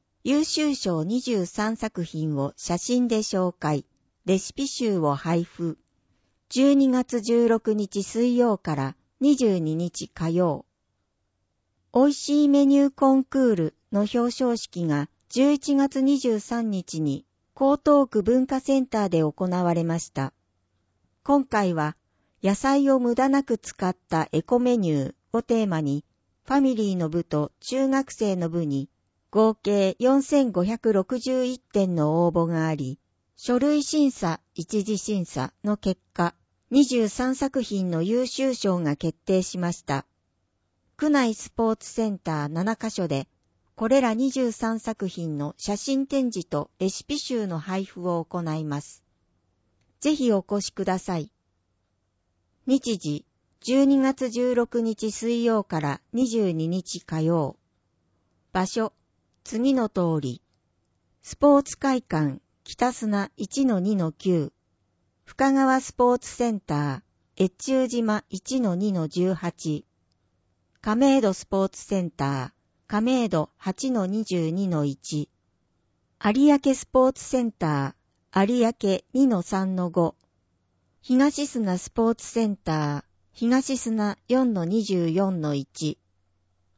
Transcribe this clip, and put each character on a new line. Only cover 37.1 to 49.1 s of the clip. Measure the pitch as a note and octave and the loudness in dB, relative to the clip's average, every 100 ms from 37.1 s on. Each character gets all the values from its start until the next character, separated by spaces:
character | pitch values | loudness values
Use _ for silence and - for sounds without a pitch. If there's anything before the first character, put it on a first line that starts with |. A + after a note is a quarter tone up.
| - B3+ | -2 -4
作 | C4 C#4 C4+ | -2 -2 -2
品 | A3+ G3+ F3+ | -4 -2 -2
の | E3 | -2
優 | F3+ A#3+ B3+ | 0 0 -2
秀 | - C4+ | -2 -2
賞 | B3 G3+ F3+ | 0 0 0
が | D#3 | -2
決 | D3 E3 - | -2 -4 -6
定 | - F#3 | 0 0
し | F3+ F3+ | 0 -4
ま | F3 | -4
し | F3 - | -4 -6
た。 | C#3 - _ _ _ _ _ _ _ _ - | -6 -6 _ _ _ _ _ _ _ _ -4
区 | D4+ | 0
内 | C#4+ A#3+ | 2 2
ス | A3 - | -2 -8
ポ | - A3+ | -2 -2
ー | A3 | -2
ツ | - | -6
セ | - A3 | -6 -4
ン | F#3+ | -4
タ | - D#3 | -6 -4
ー | D3 | -4
七 | D#3+ G3 A3 | -2 -4 -4
カ | A3 | -6
所 | - E3+ | -6 -4
で、 | C#3 - _ _ _ _ | -4 -6 _ _ _ _
こ | - A3 | -6 2
れ | C4+ | 2
ら | B3 | 2
二 | A3 C4+ | 0 -2
十 | C4+ A#3+ | 0 -2
三 | - A3+ A3+ | -2 -4 -4
作 | - A3 F#3+ | -6 -6 -8
品 | F3 E3 D3 | -6 -6 -6
の | D3 - | -6 -8
写 | - G3+ | -8 -6
真 | - C4+ C4+ | -4 -4 -2
展 | C#4 B3+ | -2 -2
示 | G3+ - | -4 -6
と | D3 - - | -6 -6 -4
レ | F#3+ | -4
シ | - | -4
ピ | - D4 | -8 -8
集 | - A#3+ G3+ | -4 -4 -4
の | E3 | -6
配 | F3 F#3+ F#3+ | -6 -6 -8
布 | E3+ F3 | -8 -4
を | E3+ | -4
行 | E3 F3 | -4 -6
い | E3 D#3 D3+ | -6 -4 -4
ま | C#3+ | -6
す。 | - - _ | -8 -18 _